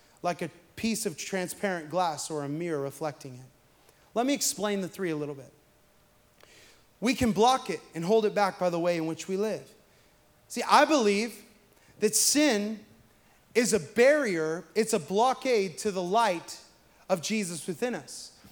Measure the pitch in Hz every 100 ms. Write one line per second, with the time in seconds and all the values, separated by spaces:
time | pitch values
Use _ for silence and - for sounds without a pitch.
0 | _ _ 175 170 170 - _ - 226 220
1 | 196 147 - 190 180 - 202 175 151 175
2 | 175 143 - 151 139 151 175 147 139 -
3 | 156 139 139 123 127 _ _ _ _ _
4 | _ 214 262 277 - - 208 202 175 -
5 | 180 151 147 139 120 _ _ _ _ _
6 | _ _ _ _ - - - - _ -
7 | 220 254 240 180 240 262 233 160 - 165
8 | 165 220 202 185 190 - 180 170 175 170
9 | 160 160 - 190 214 160 - - _ _
10 | _ _ _ _ - 240 - 220 294 302
11 | 208 202 226 - - _ _ _ _ -
12 | 214 - - 285 302 208 208 220 - -
13 | _ _ _ _ _ 226 214 196 147 -
14 | 262 302 240 165 156 165 - 214 220 208
15 | 143 196 254 247 262 226 190 147 214 185
16 | 175 220 220 165 - - - _ _ _
17 | - 175 143 214 175 160 - 160 247 185
18 | - - - - -